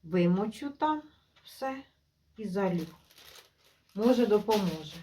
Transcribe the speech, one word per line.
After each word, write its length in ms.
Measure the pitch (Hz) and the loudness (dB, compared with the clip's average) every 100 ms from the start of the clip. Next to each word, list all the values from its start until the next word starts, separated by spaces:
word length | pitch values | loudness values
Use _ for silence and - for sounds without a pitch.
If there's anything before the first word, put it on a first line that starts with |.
Вимочу 680 | 160 180 175 185 214 - 285 | -2 2 4 2 0 -6 -10
там 320 | 285 311 302 - _ _ _ | -2 -2 -2 -6 _ _ _
все 380 | - - 269 269 - _ _ _ _ - | -20 -10 -8 -8 -14 _ _ _ _ -12
і 120 | 208 | -6
залю. 380 | 190 190 175 156 - _ - - - _ _ _ _ _ | -2 0 -2 -6 -12 _ -20 -20 -20 _ _ _ _ _
Може, 320 | 196 233 240 220 | 0 2 4 4
допоможе. 720 | 208 214 214 185 156 151 - | 2 2 0 0 -4 -12 -16